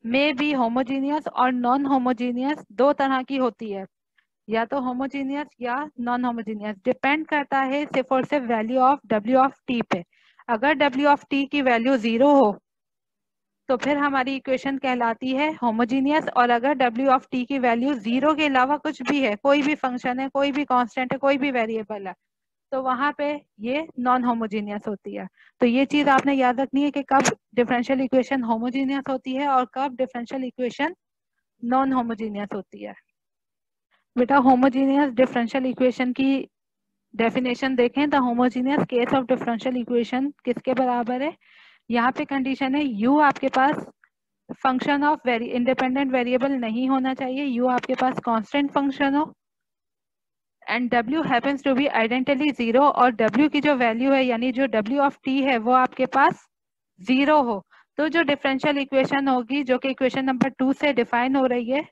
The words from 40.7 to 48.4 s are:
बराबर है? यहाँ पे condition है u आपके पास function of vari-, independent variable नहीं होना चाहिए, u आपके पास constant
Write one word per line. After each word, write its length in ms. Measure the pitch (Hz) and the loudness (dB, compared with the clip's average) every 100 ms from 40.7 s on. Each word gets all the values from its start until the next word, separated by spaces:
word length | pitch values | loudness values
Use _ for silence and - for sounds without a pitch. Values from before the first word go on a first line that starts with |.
बराबर 480 | 247 254 240 233 247 | 0 0 0 -2 -4
है? 140 | 294 339 _ _ - _ _ | -4 -8 _ _ -20 _ _
यहाँ 220 | 233 240 | 0 0
पे 120 | 254 | 0
condition 500 | 294 269 262 262 269 | -4 -4 -4 -2 -2
है 80 | 277 294 208 | 0 -2 0
u 200 | 233 294 | 2 4
आपके 260 | 294 269 269 | 4 2 -2
पास 280 | 262 269 302 - _ _ _ _ _ _ - 262 | 2 2 0 -8 _ _ _ _ _ _ -4 -2
function 380 | 254 302 285 | 0 0 0
of 140 | 294 302 | 2 0
vari-, 340 | - 233 240 | 0 -2 -2
independent 580 | 247 240 254 262 262 277 | -2 0 0 0 0 0
variable 380 | 254 240 254 277 | 0 0 0 0
नहीं 380 | 269 233 226 262 | -2 -2 -2 0
होना 260 | 269 262 | 0 -2
चाहिए, 460 | 262 262 262 285 240 | -4 -6 -4 -4 0
u 100 | 254 | 0
आपके 240 | 247 - | 0 -2
पास 240 | 254 254 220 | -2 -2 -2
constant 520 | - 226 | -2 -4